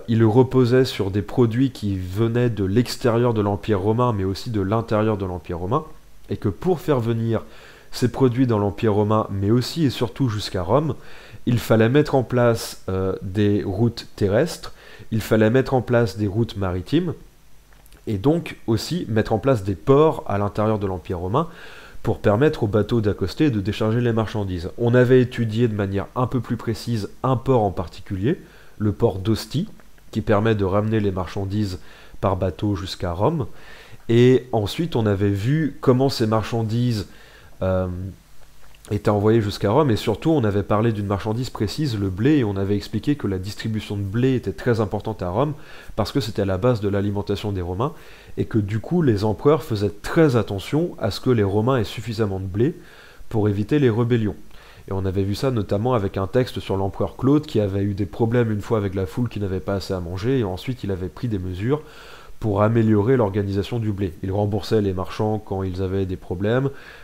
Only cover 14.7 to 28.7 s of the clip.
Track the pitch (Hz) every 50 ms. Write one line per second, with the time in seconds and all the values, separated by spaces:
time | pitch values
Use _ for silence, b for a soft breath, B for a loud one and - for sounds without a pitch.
14.7 | B B B B B B B B 113 110 - - 113 110 110 110 117 131 127 -
15.7 | 135 127 107 - 120 117 120 104 - 104 107 101 90 113 117 - - 98 98 90
16.7 | 92 92 87 - 139 165 185 160 - - - - - - - - - - - _
17.7 | - - - - - - - - 110 95 95 139 165 170 170 - - - - -
18.7 | 117 101 - - 151 180 - - 110 107 104 - 113 104 - 139 135 107 92 104
19.7 | 95 - - - 135 143 156 160 131 - - - 101 101 101 101 - - 104 110
20.7 | 110 101 101 95 92 92 - - 95 85 87 92 107 147 165 165 B B B B
21.7 | B B B B B B - 117 98 - - 110 101 110 143 156 156 - 120 104
22.7 | 98 107 101 - 123 117 104 104 92 - 98 87 - - 160 147 113 104 95 107
23.7 | 101 - 110 110 110 123 123 120 113 113 107 101 - 107 101 95 92 85 82 90
24.7 | - - 117 120 117 127 123 120 131 127 123 120 - - 120 110 104 113 123 117
25.7 | 107 101 101 98 95 98 - - - 123 127 120 - 123 110 - 127 113 - 120
26.7 | 107 - - 117 120 107 98 - - - - 127 131 117 - 135 131 117 107 98
27.7 | 85 95 90 85 - - - - 101 92 98 127 185 B B B B B B B